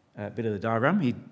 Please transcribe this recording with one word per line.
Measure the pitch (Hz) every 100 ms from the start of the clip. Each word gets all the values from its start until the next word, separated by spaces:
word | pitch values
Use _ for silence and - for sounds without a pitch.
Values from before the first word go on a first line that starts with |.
| _ -
uh, | 104
bit | 101 113
of |
the | 104
diagram. | 110 113 131 202
He, | 135 - -